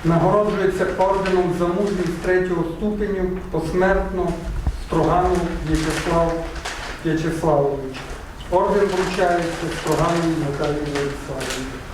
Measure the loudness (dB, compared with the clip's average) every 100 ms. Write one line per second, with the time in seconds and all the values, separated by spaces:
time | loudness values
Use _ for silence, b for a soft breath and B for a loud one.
0 | 2 4 4 4 2 2 2 2 -2 2
1 | 2 2 2 2 2 2 0 2 0 0
2 | -2 -2 2 2 2 0 -2 -2 -2 -2
3 | -2 0 -2 -4 -4 -4 -2 2 4 4
4 | 0 -2 -2 -2 -4 -2 -2 -4 -2 0
5 | 4 4 4 2 0 -4 0 0 0 -2
6 | 0 2 2 0 -4 -8 -8 -8 -8 -6
7 | -2 0 0 0 2 4 2 0 -6 -10
8 | -10 -12 -12 -14 -2 2 2 4 2 2
9 | 0 2 2 2 0 -4 -4 -4 -2 2
10 | 2 2 2 0 -2 -2 -2 -2 -2 -2
11 | -2 -4 -8 -6 -6 -6 -6 -10 -12